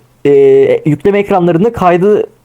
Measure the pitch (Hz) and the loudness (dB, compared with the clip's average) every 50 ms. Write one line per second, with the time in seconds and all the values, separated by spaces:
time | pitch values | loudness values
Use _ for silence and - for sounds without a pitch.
0 | _ _ _ _ _ 143 143 139 139 135 135 135 135 123 123 - - 151 147 143 | _ _ _ _ _ 0 2 4 4 4 4 2 2 0 -2 -2 -2 -4 -4 -2
1 | - 202 196 202 202 - 202 185 175 175 165 165 202 233 233 - 190 175 175 175 | -2 -2 -2 -2 -2 -2 -2 -2 0 -2 -2 -2 -2 -4 -4 -2 -2 -2 0 0
2 | 185 208 208 160 - - _ _ | 0 0 0 -2 -4 -6 _ _